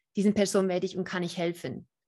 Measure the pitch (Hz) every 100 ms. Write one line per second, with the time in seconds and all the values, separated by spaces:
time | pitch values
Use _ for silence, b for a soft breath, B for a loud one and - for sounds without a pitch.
0 | _ - 202 208 196 202 190 180 185 180
1 | 185 190 175 175 170 170 135 - - _